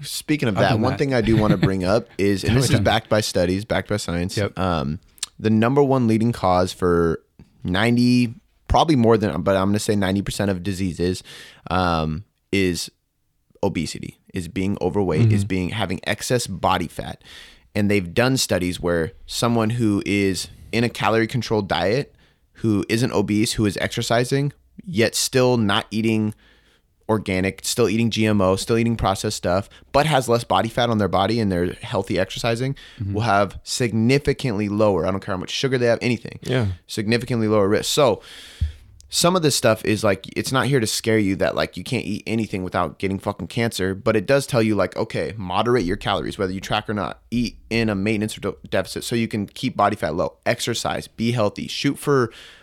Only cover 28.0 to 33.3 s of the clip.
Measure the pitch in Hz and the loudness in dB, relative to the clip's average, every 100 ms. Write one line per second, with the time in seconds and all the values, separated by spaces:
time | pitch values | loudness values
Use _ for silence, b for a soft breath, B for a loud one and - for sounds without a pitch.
28 | 117 104 110 104 92 95 - 117 117 113 | 0 2 2 4 4 2 0 0 0 0
29 | 98 95 107 - 92 92 - B B 139 | 0 0 -4 -4 -2 -2 -4 B B 0
30 | 156 135 120 117 - 92 113 - 120 107 | 2 2 2 0 2 0 0 0 0 0
31 | 95 92 98 117 101 87 87 - 117 104 | 0 2 0 0 0 0 -2 -4 -6 -4
32 | - 85 95 - 120 117 131 135 B B | -2 -2 -2 -4 -4 -2 -4 -6 B B
33 | 101 101 113 | -6 -2 2